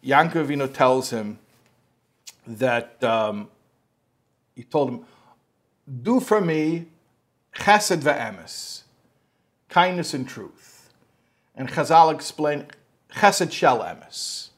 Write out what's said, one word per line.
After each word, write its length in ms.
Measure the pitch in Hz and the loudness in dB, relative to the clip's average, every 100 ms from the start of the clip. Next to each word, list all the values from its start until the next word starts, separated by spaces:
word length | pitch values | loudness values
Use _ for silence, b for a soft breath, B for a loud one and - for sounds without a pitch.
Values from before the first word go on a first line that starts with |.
Yaakov 420 | 131 139 165 165 143 | 4 4 4 0 -2
Avinu 260 | 143 135 | -2 -4
tells 380 | 135 131 131 127 | 2 4 4 0
him 300 | 117 104 104 _ _ _ _ _ _ _ _ - _ - | -6 -8 -12 _ _ _ _ _ _ _ _ -20 _ -18
that, 560 | 110 127 120 120 _ | -2 0 0 -4 _
um, 460 | 120 113 107 104 104 _ _ _ _ _ _ _ _ _ _ | 0 0 0 -4 -12 _ _ _ _ _ _ _ _ _ _
he 80 | - | -20
told 280 | 120 156 131 | -6 -4 -2
him, 140 | 120 b b b b _ _ _ _ - 127 | -6 b b b b _ _ _ _ -16 -10
"Do 180 | 123 254 | -2 -2
for 200 | - 214 | 2 0
me 460 | 175 156 156 165 165 _ _ _ _ _ _ | 2 0 0 -2 -8 _ _ _ _ _ _
chesed 480 | - - 208 208 180 | -6 2 2 4 0
ve'emes, 800 | 147 131 113 95 - - - - _ _ _ _ _ _ _ _ _ | 0 0 -4 -12 -16 -16 -14 -18 _ _ _ _ _ _ _ _ _
kindness 460 | - 180 180 160 | 2 2 0 -6
and 140 | 139 127 | -6 -8
truth." 640 | - 95 _ - - _ _ _ _ _ _ _ | -12 -18 _ -20 -20 _ _ _ _ _ _ _
And 140 | - 131 | -12 -6
Chazal 440 | - 143 165 160 | -4 4 6 6
explain 540 | 151 - - 151 147 - - _ _ _ | 4 -8 -4 -2 -2 -8 -20 _ _ _
chesed 380 | - 208 190 175 | 2 2 4 -4
shel 300 | - 156 120 | 0 2 2
emes 720 | 85 87 - - - - - | -4 -12 -16 -14 -12 -12 -16